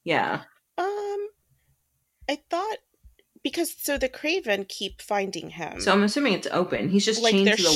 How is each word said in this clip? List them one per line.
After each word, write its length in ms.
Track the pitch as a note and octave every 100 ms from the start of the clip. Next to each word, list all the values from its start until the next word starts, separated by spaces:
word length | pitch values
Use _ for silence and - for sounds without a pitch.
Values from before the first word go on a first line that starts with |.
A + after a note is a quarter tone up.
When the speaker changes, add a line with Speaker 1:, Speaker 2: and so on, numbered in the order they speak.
| E3+
Speaker 1:
Yeah. 380 | C#3+ - F#3+ - _ _ -
Speaker 2:
Um, 500 | F#4 G#4 G4+ G4+ G#4 - _ _ _ _ _ _ _ _ -
I 120 | D4 _
thought, 280 | E4+ G#4 G#4+ _ _ - _ _ _
because, 320 | C#4 - E4 -
so 200 | - C#4+
the 100 | B3+
Craven 560 | - D4+ F#4 A#3 G3+
keep 380 | G3 - G3 -
finding 480 | - G#3 G3 F3 D#3
him. 320 | D#3+ D#3 -
Speaker 1:
So 100 | G3+
I'm 100 | G3+
assuming 280 | G#3 C#4 C#4
it's 160 | F3+ -
open. 400 | E3 F3+ A2+ F#3+
He's 160 | G3 G#3+
just 160 | A3
Speaker 2:
Like, 120 | A3+
Speaker 1:
chained 140 | G3 G3
Speaker 2:
they're 100 | G#3+
Speaker 1:
to 40 |
the 60 | E3+